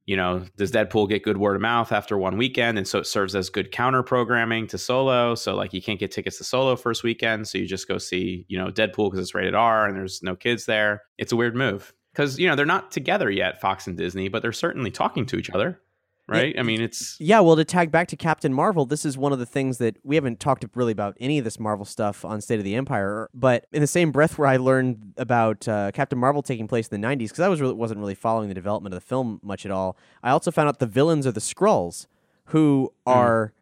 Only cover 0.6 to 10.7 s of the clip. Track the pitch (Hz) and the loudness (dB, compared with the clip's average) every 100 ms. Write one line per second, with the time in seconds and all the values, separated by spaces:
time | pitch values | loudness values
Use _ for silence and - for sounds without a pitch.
0.6 | 95 110 107 110 98 104 - 95 101 98 | 0 0 2 2 2 2 0 2 2 2
1.6 | 113 120 113 104 - 101 92 95 127 127 | 2 0 2 -2 0 0 0 0 0 2
2.6 | 117 107 92 101 - 107 95 98 87 104 | 0 0 -2 -2 0 -2 0 -2 -2 -4
3.6 | - - 127 131 - 127 117 120 113 113 | -4 -2 2 2 2 0 2 0 0 -2
4.6 | 107 98 - 127 135 123 120 117 - 98 | -4 -6 -2 2 4 4 2 0 -2 -2
5.6 | 98 92 - 101 98 - 95 - - 127 | -4 -6 -6 -4 -4 -6 -8 -8 -4 0
6.6 | 135 123 120 110 117 113 113 110 107 95 | 2 0 -2 -2 -2 -2 -2 -2 -4 -6
7.6 | 92 92 - 92 - 90 92 90 - 92 | -4 -6 -6 -6 -4 -4 -4 -6 -8 -6
8.6 | 92 98 110 - 104 92 90 92 92 98 | -4 0 0 0 -2 -2 -4 -2 0 2
9.6 | 117 110 104 98 95 - 92 90 120 117 | 4 4 2 -2 -8 -8 -8 -4 -2 -2
10.6 | - | 0